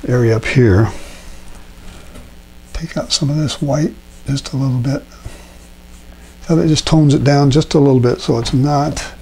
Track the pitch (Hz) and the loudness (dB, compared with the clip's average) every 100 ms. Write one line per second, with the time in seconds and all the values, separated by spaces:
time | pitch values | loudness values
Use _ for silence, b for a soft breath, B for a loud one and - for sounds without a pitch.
0 | - 123 117 113 - 131 120 92 110 B | -2 0 2 0 0 2 4 4 2 B
1 | B B B B B B B - - - | B B B B B B B -18 -18 -18
2 | - - - - - - - - 165 - | -20 -20 -20 -20 -20 -20 -14 -10 -8 -8
3 | - - 139 151 147 - 147 147 156 - | -6 -4 -2 -2 -4 -4 -4 -2 -2 -6
4 | - - - 135 - 131 135 127 123 139 | -20 -16 -6 -6 -4 -4 -2 -2 -2 -6
5 | - B B B B B B - - - | -8 B B B B B B -20 -20 -20
6 | - - - - - 165 170 151 - 160 | -20 -20 -20 -20 -2 0 2 0 2 4
7 | 147 143 120 143 143 143 156 160 139 131 | 4 4 2 4 4 2 2 2 4 4
8 | 120 - - 120 117 131 143 143 147 - | 2 0 -2 -2 0 0 0 0 -2 -6
9 | - - | -12 -16